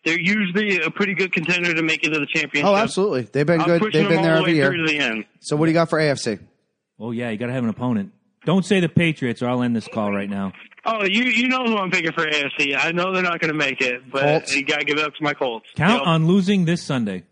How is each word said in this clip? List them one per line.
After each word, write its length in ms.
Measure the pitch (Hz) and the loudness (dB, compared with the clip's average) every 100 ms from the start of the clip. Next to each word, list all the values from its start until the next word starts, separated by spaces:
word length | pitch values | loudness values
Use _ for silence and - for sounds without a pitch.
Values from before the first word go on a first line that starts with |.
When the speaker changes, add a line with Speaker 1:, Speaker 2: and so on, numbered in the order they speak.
| 160 | -2
Speaker 1:
they're 120 | 170 | -2
usually 640 | 170 214 196 180 214 185 | 0 0 0 -2 0 -2
a 100 | 160 | -2
pretty 260 | - 196 170 | -2 -4 -2
good 180 | 185 | -2
contender 400 | 190 160 180 175 | -2 -2 -2 0
to 100 | 165 | -2
make 220 | 160 156 156 | -2 -2 -2
it 80 | |
to 60 | 151 | -2
the 60 | 143 | -2
championship. 380 | 165 147 147 180 | -2 -2 0 2
Speaker 2:
Oh, 60 | 202 | 2
absolutely. 460 | 220 - 202 135 | 2 0 0 0
They've 220 | 113 143 147 | -2 0 2
been 140 | 170 | 2
Speaker 1:
I'm 80 | 170 | 4
Speaker 2:
good. 140 | 170 | 2
Speaker 1:
pushing 220 | - 156 | 2 2
Speaker 2:
They've 60 | 180 | 2
been 120 | 196 | 2
Speaker 1:
them 160 | 165 160 | 4 2
all 80 | 170 | 2
Speaker 2:
there 0 | |
Speaker 1:
the 60 | |
Speaker 2:
every 20 | |
Speaker 1:
way 20 | 160 | 2
Speaker 2:
year. 120 | 139 | 2
Speaker 1:
through 160 | 165 160 | 2 0
to 60 | |
the 60 | 147 | 0
end. 260 | 131 110 - _ | -2 -4 -8 _
Speaker 2:
So 160 | - 151 | -4 0
what 80 | 165 | 2
do 60 | |
you 20 | 160 | 2
got 140 | 160 | 2
for 100 | 156 | 2
A 80 | 156 | 2
F 100 | 131 | 0
C? 180 | 120 98 85 _ _ _ _ _ | -2 -6 -8 _ _ _ _ _
Speaker 3:
Oh, 140 | 110 | -8
yeah, 180 | 117 120 | -6 -6
you 80 | 107 | -4
gotta 140 | 120 | -4
have 140 | 127 117 | -2 -4
an 40 | |
opponent. 440 | 101 123 110 98 _ _ _ - | -2 -2 -2 -4 _ _ _ 0
Don't 180 | 190 180 | 0 2
say 140 | 196 | 2
the 80 | 165 | 2
Patriots 540 | - 170 147 127 113 | 2 2 0 -4 -2
or 80 | 123 | -2
I'll 120 | 127 | 0
end 120 | 123 117 | 0 -2
this 140 | - | -2
call 240 | 113 104 | -4 -2
right 160 | 101 101 | -2 -4
now. 240 | 101 98 - - - - | -4 -6 -8 -20 -8 -4
Speaker 1:
Oh, 140 | 220 | -2
you, 200 | 196 208 254 | 0 2 2
you 240 | 226 254 | 0 0
know 160 | 262 240 | 0 0
who 100 | 214 | 0
I'm 160 | 185 | 0
picking 220 | 180 160 | 0 -2
for 100 | 160 156 | -2 -2
A 80 | 151 143 | -2 -2
F 60 | - | -2
C. 160 | 143 | -2
I 200 | 135 151 | 0 0
know 180 | 170 185 | 0 0
they're 80 | 185 | 0
not 200 | 180 165 | -2 -2
gonna 120 | 165 | -2
make 280 | 151 139 131 | 0 -2 0
it, 280 | 131 123 127 | -2 -2 -6
but 120 | 135 | 0
Speaker 2:
Colts. 320 | 139 156 - 139 | 2 2 0 -4
Speaker 1:
you 80 | |
gotta 220 | 143 151 147 | -2 -2 0
give 120 | 147 | -2
it 60 | |
up 100 | 151 - | -2 -2
to 60 | |
my 100 | 147 | -4
Colts. 320 | 143 135 113 - - | -2 -4 -4 -10 0
Speaker 3:
Count 240 | 160 254 | 2 2
Speaker 1:
Yep. 80 | 277 | 2
Speaker 3:
on 200 | 160 160 | 2 4
losing 360 | 196 185 202 | 4 4 2
this 180 | 165 170 | 2 -2
Sunday. 420 | - 135 110 92 - | -2 -4 -2 -6 -12